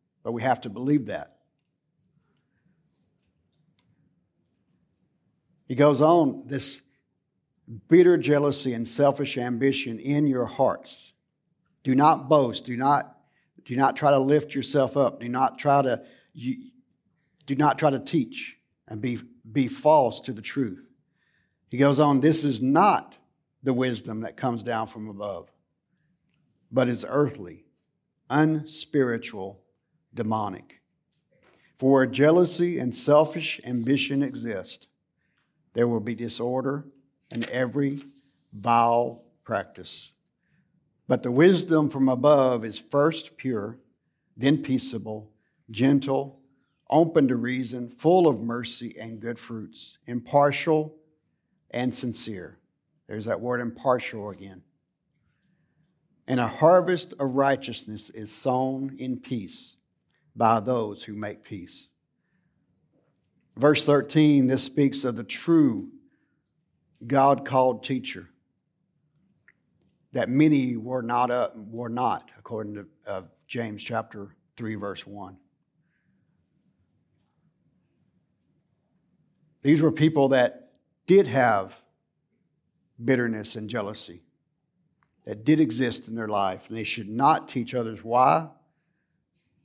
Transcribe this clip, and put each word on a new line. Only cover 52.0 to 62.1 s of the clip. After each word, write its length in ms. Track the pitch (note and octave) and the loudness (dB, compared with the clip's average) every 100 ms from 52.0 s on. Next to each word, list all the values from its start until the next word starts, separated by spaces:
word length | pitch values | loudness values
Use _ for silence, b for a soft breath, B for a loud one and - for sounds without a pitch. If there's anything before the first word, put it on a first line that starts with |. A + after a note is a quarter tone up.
| B2 A2 - G2 D#2 - _ _ _ _ - | -6 -6 -6 -8 -16 -20 _ _ _ _ -14
There's 160 | G#2+ A2 | -10 -6
that 140 | F2+ | -6
word 200 | A#2+ B2 | -4 -4
impartial 720 | A#2+ A#2 C3+ B2 - A2 G2+ | -6 -4 -2 -2 -4 -12 -12
again. 320 | F#2 G2+ F#2 _ _ _ _ _ _ _ _ _ _ _ _ _ _ _ _ - | -14 -18 -20 _ _ _ _ _ _ _ _ _ _ _ _ _ _ _ _ -4
"And 140 | B2+ | -2
a 60 | A2+ | -2
harvest 640 | - D#3 F3+ F3+ F3+ - | 2 6 6 4 -2 -6
of 200 | - C3+ | -6 -2
righteousness 760 | C3 C#3 C3+ C3 A2+ - G#2+ - | 0 0 0 -4 -12 -12 -12 -14
is 220 | A2+ G#2 | -14 -12
sown 640 | - C3+ B2+ C3 C3+ C3+ - | -6 -2 -2 -2 -4 -8 -8
in 200 | C3 B2+ | -8 -8
peace 580 | - A#2+ F2+ - - _ _ _ _ _ _ | -8 -8 -8 -14 -18 _ _ _ _ _ _
by 260 | A2 A2+ A2+ | 0 2 2
those 440 | G#2 B2 G#2+ G2 | 0 -4 -4 -10
who 100 | - | -14
make 280 | G#2 G#2 - | -12 -12 -12
peace." 460 | - G2+ E2 - - _ _ | -16 -16 -14 -20 -20 _ _